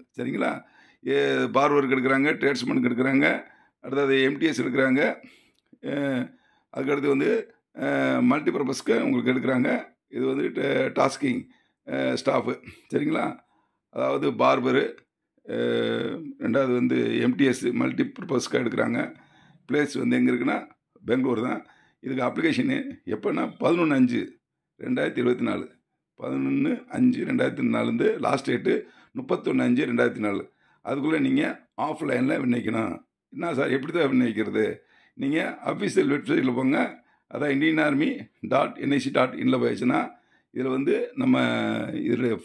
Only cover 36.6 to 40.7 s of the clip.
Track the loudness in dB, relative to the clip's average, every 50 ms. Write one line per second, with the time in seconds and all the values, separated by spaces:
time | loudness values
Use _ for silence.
36.6 | 0 2 2 0 0 -2 -6 -10 _ _ _ _ _ -12 -8 -4 -2 0 0 2
37.6 | 2 2 2 2 2 2 2 0 0 0 -2 -6 -10 -16 _ _ -4 0 0 2
38.6 | 2 0 -2 -4 -2 0 0 0 0 0 0 2 0 0 0 -2 0 0 2 2
39.6 | 2 0 0 0 0 0 0 0 -2 -4 -8 -16 _ _ _ _ _ _ -8 -6
40.6 | -4 -2